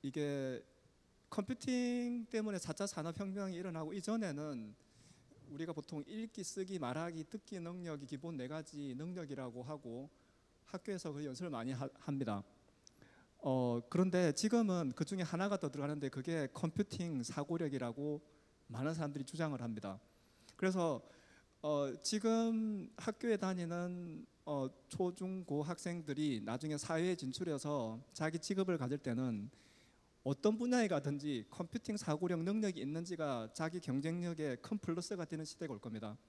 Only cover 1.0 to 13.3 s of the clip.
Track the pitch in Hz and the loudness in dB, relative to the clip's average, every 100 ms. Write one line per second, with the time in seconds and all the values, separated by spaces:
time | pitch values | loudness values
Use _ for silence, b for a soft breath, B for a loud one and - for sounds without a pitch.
1 | _ _ _ - 196 254 - 247 247 247 | _ _ _ -2 -2 -2 2 2 4 2
2 | 240 240 220 220 214 190 - 156 196 - | 2 -2 -2 0 0 -2 -2 -2 0 0
3 | 160 165 196 196 190 175 185 160 156 196 | -2 -2 -2 -2 -2 -2 -4 -2 -2 -2
4 | 185 226 202 143 151 131 107 107 B B | 0 2 2 -2 -2 -4 -6 -12 B B
5 | B B B - - 143 165 151 139 156 | B B B -20 -14 -6 -4 -4 -4 -6
6 | 143 214 220 - 180 - 190 190 127 139 | -6 -6 -6 -6 -6 -4 -4 -2 0 0
7 | 170 165 151 220 - 196 170 180 175 147 | -2 -4 -8 -10 -8 -8 -6 -6 -6 -6
8 | 139 143 170 156 127 156 156 147 143 127 | -6 -6 -4 -4 -4 -4 -6 -8 -6 -4
9 | 165 180 151 135 131 120 123 151 123 120 | -6 -6 -6 -4 -6 -6 -8 -8 -6 -8
10 | 143 b b b b b - 190 - 190 | -10 b b b b b -10 -8 -4 -4
11 | 165 143 151 127 175 127 117 127 135 - | -4 -4 -4 -4 -2 -2 -2 -2 -4 -4
12 | - 139 117 101 - - - _ - B | -2 0 2 0 -4 -16 -20 _ -20 B
13 | B B B | B B B